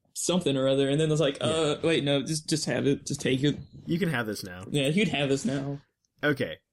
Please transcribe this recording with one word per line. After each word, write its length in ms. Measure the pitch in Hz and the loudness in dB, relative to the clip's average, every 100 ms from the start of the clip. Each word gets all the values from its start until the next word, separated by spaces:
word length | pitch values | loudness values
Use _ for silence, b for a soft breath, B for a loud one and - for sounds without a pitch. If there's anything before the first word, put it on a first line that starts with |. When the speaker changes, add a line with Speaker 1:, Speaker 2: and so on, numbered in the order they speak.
| _ | _
Speaker 1:
something 420 | - - 180 143 135 | -6 0 2 2 2
or 120 | 135 | 2
other, 200 | 135 135 | 2 2
and 120 | 147 | 2
then 80 | 156 | 2
it 20 | |
was 100 | 151 | 2
like, 180 | 143 143 | 2 0
Speaker 2:
Yeah. 60 | 151 | -2
Speaker 1:
"Uh, 320 | 160 151 147 | 0 0 0
wait, 220 | 165 165 | 0 2
no, 180 | 143 139 | 2 0
just, 260 | 160 156 - | 0 -4 -2
just 180 | 156 - | -2 0
have 200 | 123 131 | 0 2
it. 200 | 143 - | 0 -2
Just 140 | - | -4
take 220 | - 131 | 0 2
it." 160 | 147 139 - - - | 2 -2 -6 -12 -4
Speaker 2:
You 120 | 165 | -2
can 100 | 180 | 0
have 160 | 127 107 | -2 -2
this 180 | 101 | -6
now. 200 | 98 90 92 | -8 -12 -4
Speaker 1:
Yeah, 180 | 143 135 | -2 0
you'd 200 | 170 156 | 2 0
have 200 | 139 143 | 0 0
this 160 | 135 | 0
now. 360 | - 139 139 143 - _ _ _ | 0 -2 -4 -8 -12 _ _ _
Speaker 2:
Okay, 360 | 147 135 95 78 _ | -2 0 -2 -8 _